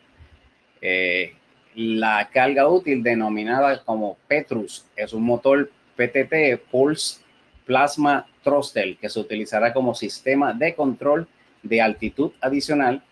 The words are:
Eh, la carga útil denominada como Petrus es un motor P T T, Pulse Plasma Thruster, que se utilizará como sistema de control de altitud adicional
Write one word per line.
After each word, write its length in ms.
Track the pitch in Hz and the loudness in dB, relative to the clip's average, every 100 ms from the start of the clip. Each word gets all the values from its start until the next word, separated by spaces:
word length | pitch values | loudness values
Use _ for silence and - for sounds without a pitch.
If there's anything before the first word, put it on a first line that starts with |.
| _ _ - _ _ _ _ _ | _ _ -20 _ _ _ _ _
Eh, 540 | 92 92 90 90 85 - _ _ _ 113 | -2 0 0 0 -4 -10 _ _ _ -6
la 540 | 113 110 113 104 107 | -2 0 0 0 0
carga 360 | 127 131 135 143 | 2 2 4 4
útil 340 | 180 160 131 | 4 2 0
denominada 800 | 117 113 107 107 107 127 139 131 | 2 0 0 -2 -2 2 2 0
como 340 | - 110 104 92 _ | -4 -4 -4 -8 _
Petrus 580 | 147 143 117 98 - - - | -2 -2 -6 -8 -12 -16 -10
es 160 | 107 | -8
un 100 | 110 | -2
motor 480 | 117 117 135 139 139 _ _ - | 0 2 4 2 0 _ _ -4
P 120 | 120 | -2
T 180 | 139 127 | 0 0
T, 320 | 160 147 120 | 2 2 0
Pulse 640 | - 127 139 156 - - _ _ _ _ - | -2 2 2 0 -6 -10 _ _ _ _ -2
Plasma 640 | 131 143 151 147 139 - _ | 2 2 2 2 0 -2 _
Thruster, 520 | 143 143 - 113 95 87 | 0 0 0 -4 -4 -6
que 120 | 104 | -8
se 100 | 113 | -8
utilizará 540 | 104 107 104 107 117 | -6 -8 -4 0 2
como 220 | 131 127 113 | 2 0 -2
sistema 580 | 101 - 131 139 139 | -8 -6 -2 0 0
de 220 | 113 160 165 | 0 -2 0
control 520 | 139 120 139 151 165 _ _ _ | -4 -2 0 0 -2 _ _ _
de 180 | 107 113 | -2 2
altitud 500 | 110 - 107 - 156 - | 2 0 -8 -4 -4 -2
adicional 640 | 131 139 - 147 131 135 - | -4 -2 -2 0 0 -2 -8